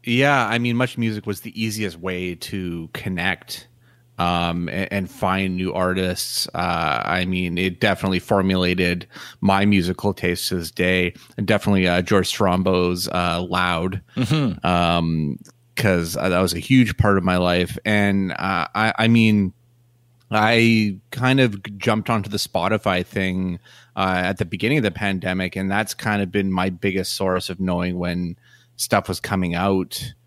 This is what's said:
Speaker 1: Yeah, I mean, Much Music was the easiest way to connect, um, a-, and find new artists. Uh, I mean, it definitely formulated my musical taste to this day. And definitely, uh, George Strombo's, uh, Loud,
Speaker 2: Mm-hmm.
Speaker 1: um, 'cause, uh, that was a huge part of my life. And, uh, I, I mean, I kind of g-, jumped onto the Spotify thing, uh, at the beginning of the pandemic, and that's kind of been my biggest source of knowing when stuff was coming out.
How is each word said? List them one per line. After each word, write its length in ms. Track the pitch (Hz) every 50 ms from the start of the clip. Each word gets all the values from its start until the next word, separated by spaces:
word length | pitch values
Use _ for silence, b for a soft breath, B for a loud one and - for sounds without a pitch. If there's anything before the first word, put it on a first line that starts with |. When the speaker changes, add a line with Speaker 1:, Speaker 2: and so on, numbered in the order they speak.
| _
Speaker 1:
Yeah, 420 | 120 117 123 135 143 143 135 117
I 120 | 101 113 120
mean, 180 | 120 120 117
Much 200 | 120 127 123 -
Music 300 | - 117 113 107 107 -
was 140 | - 101 92
the 200 | - 117 - 107
easiest 380 | 110 110 104 110 107 95 82 85
way 380 | 85 95 92 90 92 90 87
to 520 | 85 - - - 98 92 87 87 85 82 80
connect, 760 | _ - - 101 95 87 87 95 90 - - - - - - _ _ b b b b b b b _ -
um, 500 | 87 87 87 85 85 87 85 87 87 82
a-, 240 | - 90 95 -
and 180 | - 101 95 90
find 460 | - - - 95 95 95 95 95 92
new 160 | 90 92 92
artists. 760 | - 92 92 90 92 92 92 90 92 - - - - - - - -
Uh, 480 | 82 87 87 85 82 82 76 67 57 -
I 200 | - 82 92 90
mean, 320 | 92 92 90 90 90 82 85
it 220 | 92 95 90 -
definitely 380 | - 107 98 - - 98 95 92
formulated 880 | - - 110 98 92 95 95 92 90 90 90 90 92 87 90 87 82 B B B B B B B
my 240 | - 101 98 98 101
musical 480 | 104 104 98 85 90 92 - - 104
taste 360 | 92 - - 90 87 - - -
to 60 | 95
this 140 | 90 82 80
day. 440 | - - 90 90 92 90 90 87 B B B B B -
And 80 | 104
definitely, 400 | 90 113 101 - 104 101 95 92 90
uh, 140 | 87 87
George 260 | 90 - 107 98 92 -
Strombo's, 800 | - - 104 92 90 92 92 92 92 90 90 90 90 87 92 -
uh, 340 | - 90 87 87 85 85 90 87
Loud, 540 | 90 90 90 90 90 82 87 92 95 98 - _ -
Speaker 2:
Mm-hmm. 500 | - 131 - 151 156 143 117 87 - -
Speaker 1:
um, 720 | 87 90 87 87 85 85 85 85 82 80 80 78 73 65 - - - - _ _ _ _
'cause, 400 | - - 104 92 87 85 85 - -
uh, 100 | - 92
that 120 | 90 87
was 120 | 95 87
a 60 | 85 85
huge 400 | 80 - - 127 123 104 95 -
part 180 | - 104 101
of 80 | 98 87
my 140 | 92 90 90
life. 400 | 90 90 87 90 90 82 - - _
And, 460 | 110 107 104 101 101 98 98 98 92
uh, 340 | 80 - - 95 98 85 82 - _
I, 180 | 101 107 113 - -
I 100 | 113 113
mean, 460 | 117 117 113 110 107 104 98 92 - _ _ _ _ _ _ _ _ _ _ _ _ _ _ _
I 680 | 104 107 107 110 117 117 117 117 113 110 107 104 95 92 _ _
kind 300 | - 123 120 127 131 135
of 220 | 131 120 101 98
g-, 100 | 92 107 104
jumped 320 | 98 - 120 110 110 104 -
onto 220 | 117 110 101 104
the 60 | 104
Spotify 680 | 101 - - _ 92 85 98 110 107 - 107 92 90 90
thing, 540 | - - 101 95 95 92 92 92 92 87 87 B B B B B B B
uh, 260 | - 95 95 92 90 90
at 140 | 95 98 -
the 60 | 104
beginning 340 | 82 - 90 - 113 143 156
of 60 | 117
the 60 | 104
pandemic, 680 | 87 - 107 101 98 92 85 92 92 92 92 90 -
and 140 | 95 98 98
that's 240 | 98 104 110 - -
kind 280 | - - 110 104 101
of 80 | 101 90
been 220 | - 104 98 98
my 180 | 92 92 90 95
biggest 440 | 90 85 - 101 92 95 90 - -
source 360 | - 101 92 92 90 - -
of 80 | 92 90
knowing 400 | 95 92 87 87 87 90 90 90
when 380 | 87 87 87 87 90 85 90 b b b b b b b b
stuff 320 | - - - - 101 - -
was 120 | 92 -
coming 340 | - - 104 95 92 87 85
out. 600 | 85 92 101 98 95 90 - - - - 120 - _ _